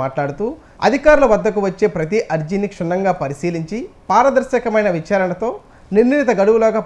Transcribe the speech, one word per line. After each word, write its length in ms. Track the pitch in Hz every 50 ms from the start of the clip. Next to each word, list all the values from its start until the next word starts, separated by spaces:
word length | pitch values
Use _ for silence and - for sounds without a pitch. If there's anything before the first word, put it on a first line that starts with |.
మాట్లాడుతూ, 440 | 131 135 - 156 143 139 143 - 202 240 311 - - - - -
అధికారుల 440 | - 214 240 277 - 302 302 294 285 226 214
వద్దకు 260 | 196 180 220 196 208 196
వచ్చే 200 | 196 185 - 214 208 -
ప్రతి 220 | 175 156 156 202 220 - - 160
అర్జీని 320 | - 151 151 196 196 202 196
క్షుణ్ణంగా 400 | - - 180 165 175 190 190 190 175 -
పరిశీలించి, 560 | 147 135 139 - - - 165 165 165 160 202 233 320 - - _ _ -
పారదర్శకమైన 800 | 190 220 254 269 240 254 254 - - 240 240 233 208 220 214 202 175 160
విచారణతో 520 | 156 - 208 196 185 180 175 175 220 233 381 415 - - - - - -
నిర్ణీత 400 | 190 208 240 247 277 294 269 226 226 185
గడువులోగా 420 | 196 208 226 226 226 220 220 220 175